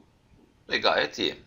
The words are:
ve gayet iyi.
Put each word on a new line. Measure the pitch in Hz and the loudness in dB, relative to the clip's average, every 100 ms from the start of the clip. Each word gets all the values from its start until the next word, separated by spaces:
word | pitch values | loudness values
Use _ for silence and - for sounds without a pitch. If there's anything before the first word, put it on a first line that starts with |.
| _ _ _ - - _ - | _ _ _ -20 -20 _ -6
ve | 117 | 0
gayet | 107 85 151 - | 2 2 0 -2
iyi. | 85 69 | -4 -4